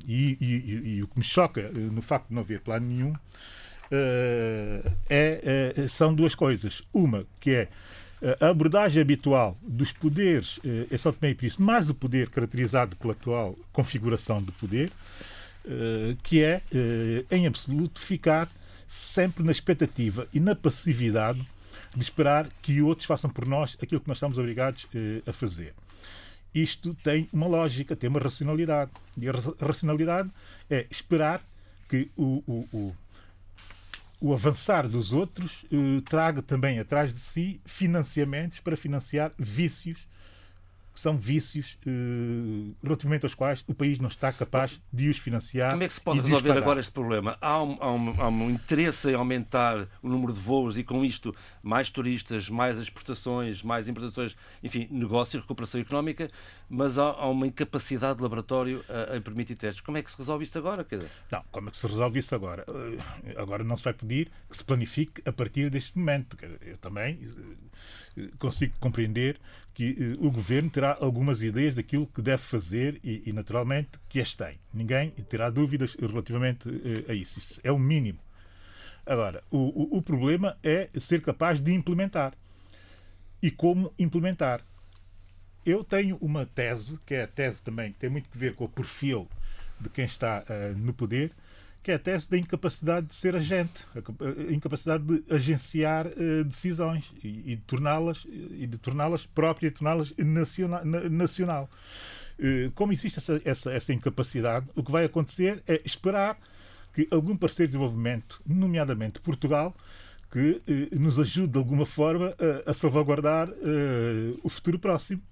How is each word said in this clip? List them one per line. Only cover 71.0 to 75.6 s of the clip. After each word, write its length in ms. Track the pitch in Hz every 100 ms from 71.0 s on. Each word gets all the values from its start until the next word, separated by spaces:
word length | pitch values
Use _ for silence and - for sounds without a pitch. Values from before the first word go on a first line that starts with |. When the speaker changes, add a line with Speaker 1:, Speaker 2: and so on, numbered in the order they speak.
| 135 120 139 113
Speaker 1:
ideias 320 | 113 110 147
daquilo 320 | 123 - 143 147
que 160 | -
deve 220 | 117 131
fazer 560 | - 113 82 110 139 143
e, 220 | 120 110 110
e, 60 |
naturalmente, 600 | 107 101 117 123 139 147 - -
que 100 | 180
as 160 | 180 -
tem. 240 | 82 71 -
Ninguém 380 | 110 113 131 156 - 104
terá 200 | 107 120
dúvidas 460 | 120